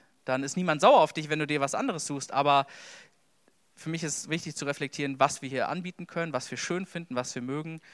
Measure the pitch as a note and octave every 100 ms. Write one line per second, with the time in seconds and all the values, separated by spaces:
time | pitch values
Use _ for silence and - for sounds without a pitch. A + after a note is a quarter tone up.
0 | _ _ - C3 C#3 - F3+ D3+ F#3+ C4
1 | D#3 - D3+ D3+ D3 D3 C#3 - C4+ F3
2 | - C#3+ - C3 C#3+ C#3+ C3+ - - -
3 | - _ _ _ _ _ _ - D#3+ D#3+
4 | D#3+ C#3+ - D#3+ E3 - C#3+ C#3+ C#3 -
5 | C#3+ C3+ C#3 - C3+ C3 A2+ D#3+ F3+ -
6 | F3 E3+ E3 B2+ - B2 - F3 F#3+ E3+
7 | E3+ B2 B2 - B2 C#3+ D#3 D#3+ -